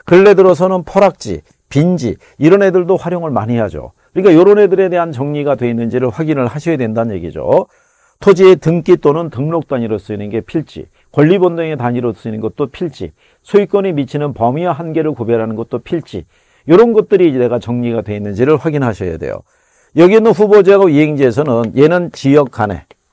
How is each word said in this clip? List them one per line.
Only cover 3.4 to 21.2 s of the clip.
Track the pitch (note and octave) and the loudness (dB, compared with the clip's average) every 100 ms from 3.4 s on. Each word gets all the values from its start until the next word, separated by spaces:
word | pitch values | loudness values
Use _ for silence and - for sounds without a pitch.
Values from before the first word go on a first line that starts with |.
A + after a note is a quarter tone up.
| A2 A#2 | -2 -2
하죠. | G#2 D#2 B1 _ _ | -4 -8 -16 _ _
그러니까 | F3 F#3+ D#3+ | 0 4 6
이런 | G3 G#3 | 6 4
애들에 | G3+ F#3 F#3+ | 4 2 0
대한 | F3 E3+ | -2 -4
정리가 | B2 C#3+ D3 C#3+ B2+ | -6 -6 -4 -4 -2
돼 | B2 | -2
있는지를 | A#2 A#2 B2 B2 | -4 -4 -2 -4
확인을 | C3+ D#3 C#3+ A#2+ | -4 -4 -2 -4
하셔야 | D3+ E3+ D3+ | -4 -4 -4
된다는 | A2+ A2 A#2 F#2+ | -2 -4 -4 -6
얘기죠. | E2 D2+ C2+ D#3 G#3 _ _ _ _ _ | -10 -6 0 0 -2 _ _ _ _ _
토지의 | G3+ F3 F#3+ E3 | 2 6 6 4
등기 | D#3 E3+ D#3+ F3 | 2 -2 0 2
또는 | D3 D#3 E3 | 2 -2 -4
등록 | A2+ D3 E3 - | -8 -6 -6 -6
단위로 | B2+ A2+ G#2+ | -6 -4 -6
쓰이는 | - G2+ G#2 | -8 -10 -8
게 | A2 | -8
필지, | - E3 - - - _ _ | -6 -8 -8 -14 -20 _ _
권리 | - D3+ G3 | 0 2 2
변동의 | F3+ E3+ D#3+ D3+ | 0 -2 -6 -6
단위로 | B2 A#2+ A#2+ | -4 -4 -4
쓰이는 | G2+ A2+ A2 | -6 -10 -8
것도 | G#2+ - C3+ | -8 -6 -8
필지, | - F3 - E2 _ _ _ | -8 -10 -10 -14 _ _ _
소유권이 | - G3+ G3+ G3+ F#3+ | -2 0 0 -2 -2
미치는 | D3 C3+ D3 D3 | -4 -6 -6 -6
범위와 | - A#2 D3 F3+ | -2 -2 -2 -4
한계를 | D3+ E3 D#3 D#3 | -6 -6 -4 -4
구별하는 | C#3 A2 A#2 A2+ A2 | -4 -4 -2 -4 -8
것도 | A#2 A#2+ | -8 -10
필지, | - E3+ - F#2+ - _ _ _ - | -8 -10 -8 -14 -14 _ _ _ 2
이런 | F3 A#3 | 4 4
것들이 | G#3+ - G3 E3+ | 2 2 2 2
이제 | B2+ | 0
내가 | A#2+ A#2+ | -2 -2
정리가 | A#2 A#2+ A#2+ A2+ | -4 -6 -4 -4
돼 | G#2 G#2 | -6 -8
있는지를 | G2+ G2 C3 D3+ | -6 -2 0 0
확인하셔야 | D#3+ D3 B2 G2+ F#2 E2 | -2 -4 -4 -4 -6 -8
돼요. | C2 G1+ - _ _ _ _ D3 | -8 -10 -14 _ _ _ _ 2
여기 | F3+ A3 | 4 4
있는 | A3 | 4
후보지하고 | F3 G#3 G#3 F#3 G3 F#3+ | 2 4 6 6 4 4
이행지에서는 | C#3+ D3+ C#3+ | 2 0 0